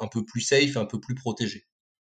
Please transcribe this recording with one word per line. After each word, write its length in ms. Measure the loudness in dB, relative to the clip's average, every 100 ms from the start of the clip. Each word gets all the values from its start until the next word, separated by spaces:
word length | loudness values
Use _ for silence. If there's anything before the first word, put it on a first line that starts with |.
un 60 | -6
peu 180 | -4 -4
plus 160 | -4
safe, 340 | 4 4 4 2
un 100 | -2
peu 140 | -4
plus 140 | -6
protégé. 540 | -6 -4 -2 -4 -4 _ _ _ _ _